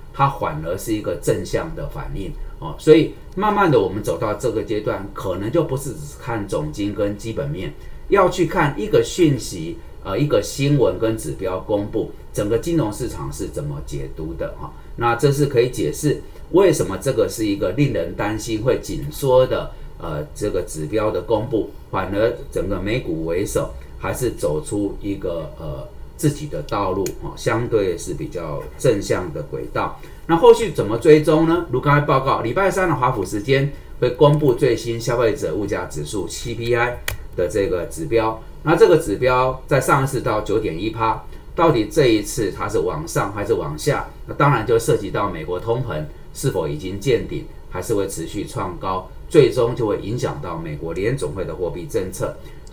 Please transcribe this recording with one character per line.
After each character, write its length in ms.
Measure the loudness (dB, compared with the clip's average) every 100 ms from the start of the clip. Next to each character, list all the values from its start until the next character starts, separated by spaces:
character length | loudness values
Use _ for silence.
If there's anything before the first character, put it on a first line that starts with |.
| -8
它 160 | 0 0
反 320 | 2 -4 -4 -4
而 100 | -4
是 160 | -2
一 80 | -4
个 140 | -2 -2
正 240 | 0 0 0
向 260 | -4 -4 -6
的 120 | -8
反 220 | -8 -8 -6
应。 160 | -8 -8 -10 -10
哦， 160 | -10 2
所 140 | 8
以 220 | 8 6 -2 -10 -2
慢 180 | 0
慢 160 | 2 4
的 80 | 4
我 100 | 2
们 140 | -2
走 160 | -4 -2
到 160 | -2
这 160 | -2 -2
个 120 | -2
阶 160 | -2 -4
段， 280 | -2 -4 -6
可 220 | -8 -6 -4
能 160 | 0
就 100 | 0
不 140 | 0 -2
是 140 | -6
只 260 | -10 -12 -12
看 280 | -6 -6 -4
总 240 | -4 -4
经 200 | -4 -4
跟 240 | -2 -2 -2
基 160 | -6
本 160 | -6 -4
面， 240 | -6 -8 -10 -12 -12 2
要 200 | 4 6
去 180 | 4 0
看 280 | 2 2 0
一 120 | 2
个 160 | 4
讯 340 | 4 4 4 4
息， 400 | -2 -8 -8 -10 -14 -10
呃， 160 | -4 0
一 80 | 2
个 160 | 2
新 340 | 0 0 2 4
闻 220 | 4 2
跟 180 | 0 0
指 140 | -4 -6
标 220 | -4 -4
公 260 | -2 -2 0
布， 240 | -2 -4 -8 -8
整 160 | -4 0
个 100 | 0
金 180 | 2 0
融 160 | 0
市 160 | -2 -6
场 240 | -6 -8
是 140 | -6 -8
怎 160 | -6
么 180 | -6 -6 -6
解 240 | -6 -6 -8
读 180 | -8
的 180 | -6 -8 -8
哈。 140 | -12 -14 -12 -2
那 180 | 0
这 160 | 4 4
是 160 | 4 4
可 140 | 4
以 80 | 4
解 240 | 2 -2
释 300 | 0 0 0 -4 -14 2
为 200 | 6 6
什 140 | 6 0
么 100 | -2
这 160 | 0
个 160 | 2 0
是 160 | 0
一 120 | -2 0
个 160 | 0
令 200 | 2 2
人 220 | 2 -4
担 240 | -2 -2 -2
心 240 | -4 0
会 160 | 2 0
紧 240 | -2 -6 -6
缩 340 | -2 4 6 6
的， 240 | 2 -4 -10 -14 -10
呃， 280 | -6 -6 -6
这 140 | -4 -2
个 140 | -2
指 240 | -4 -6 -2
标 240 | 0 0
的 100 | 0
公 260 | 0 0 2
布， 180 | -2 -2 -8 -6
反 200 | -4 -2
而 180 | 2 2 0 -4
整 160 | -4 -2
个 140 | -2
美 200 | -2 -2
股 260 | -2 -4 -2
为 180 | -2
首， 300 | 0 -2 -2 -8 -14 -8
还 160 | -6
是 160 | -2 -2
走 320 | 0 -2 -2
出 320 | -2 -2 -2 -4
一 140 | -6 -4
个， 340 | -4 -4 -6 -10
呃， 280 | -10 -8 -10 -14 -14 -2
自 140 | -2
己 160 | 0 -6
的 160 | -8
道 300 | -4 -2 0
路， 120 | -2 -2 -4
哦， 120 | -10 -6
相 320 | -2 0 2
对 300 | 2 2 -2
是 160 | -6
比 140 | -8 -8
较 340 | -8 -6 -8 -8 0
正 240 | 2 2
向 280 | 0 -2 -4
的 80 | -8
轨 240 | -8 -8 -4
道。 260 | -4 -4 -6 -14 -8 0
那 80 | 8
后 180 | 10
续 160 | 10 6
怎 120 | 0
么 120 | 0 4
追 240 | 8 8
踪 240 | 8 4 4
呢？ 200 | 2 2
如 100 | 0
刚 140 | 4
才 60 | 4
报 200 | 4 2
告， 200 | 2 0
礼 120 | 0
拜 180 | 2 2
三 180 | 2 0
的 60 |
华 180 | 2 2
府 120 | 0
时 180 | -2 -2
间 280 | 2 2 2 -4 -12 0
会 100 | 0
公 280 | 6 6 6
布 160 | 4
最 220 | 4 4 2
新 240 | -2 -4
消 180 | 0 2
费 160 | 2
者 200 | 0 -2
物 120 | -2 -2
价 180 | -4
指 200 | -4 -8
数 220 | -6 -6 -6
C 280 | -8 -8
P 200 | -4 0
I 240 | 0 0 -2 -4 -6 -6 -2
的 120 | 0
这 200 | 2 0
个 160 | 0 -4
指 200 | -6 0
标。 360 | 2 2 -2 -8 -4
那 120 | 4
这 140 | 8 8
个 80 | 8
指 200 | 4 0
标 460 | 2 4 2 -2 0
在 140 | 2
上 220 | 4 2
一 40 | 2
次 140 | 0
到 200 | 0 0
九 180 | 0 0
点 220 | 0 -2
一 100 | -4
趴， 320 | 0 -2 -2 -6 -14 -6
到 160 | 2 4
底 160 | 4 2
这 200 | 4 6
一 140 | 4
次 280 | 2 -2 -2
它 180 | -2 -2
是 120 | 0
往 260 | 0 -2 -4
上 260 | -4 -2
还 120 | -2
是 100 | -2
往 240 | 0 -2 -4
下？ 300 | -2 -2 -4 -12 -6
那 80 |
当 160 | 2 4
然 160 | 4 4
就 100 | 2
涉 180 | 4 0
及 140 | 0
到 200 | -2 -2
美 140 | -4
国 160 | -6 -4
通 200 | -2 -2
膨 240 | -2 -4 -6 -12 -14
是 160 | -4 -2
否 160 | 0 -2
已 100 | -4
经 220 | -6 -2
见 300 | 2 2 2
顶， 160 | -8 -8 -14 -10
还 100 | -6
是 140 | -2
会 140 | 0 0
持 180 | -4 -6
续 180 | -6
创 320 | -6 -6 -6 -6
高， 300 | -4 -4 -6 -12 4
最 200 | 8 8
终 240 | 6 0 0
就 100 | 0
会 140 | -2
影 180 | -4 -4
响 220 | -4 -4
到 160 | -8 -8
美 160 | -8
国 180 | -8 -6
联 240 | -2 -2 -2
总 160 | -2
会 120 | -4
的 100 | -6
货 160 | -4 -4
币 160 | -4 -4
政 220 | -4 -4
策。 260 | -4 -6 -6 -14 -14 -8